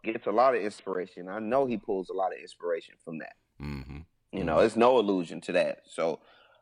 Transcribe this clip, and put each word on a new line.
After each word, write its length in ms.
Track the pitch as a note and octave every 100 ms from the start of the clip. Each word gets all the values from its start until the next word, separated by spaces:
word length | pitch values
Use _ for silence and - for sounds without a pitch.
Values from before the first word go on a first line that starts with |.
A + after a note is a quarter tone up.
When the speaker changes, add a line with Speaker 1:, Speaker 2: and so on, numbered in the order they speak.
Speaker 1:
gets 220 | A2 A2 G2+
a 40 |
lot 240 | G#2+ C3
of 80 | A#2
inspiration. 680 | G2+ - F#2+ F#2 F2 - F2+
I 120 | G#2
know 260 | G#2+ C3+ C3
he 100 | G#2+
pulls 320 | - F#2+ F2+
a 20 |
lot 200 | F#2 F#2
of 60 | -
inspiration 540 | F2+ - F2 E2 - _
from 140 | E2+ D#2+
that. 140 | B1 - _ -
Speaker 2:
Mm-hmm. 380 | C#2+ C#2 C2 C#2+ - _ _
Speaker 1:
You 120 | F#2
know, 120 | E2+ D#2+
Speaker 2:
Mm-hmm. 100 | A2
Speaker 1:
it's 100 | A2
no 220 | A#2+ B2+
illusion 420 | G2+ F#2 E2 D#2
to 100 | -
that. 300 | F2 D2 - _
So 300 | - E2 D2 _ _ _ _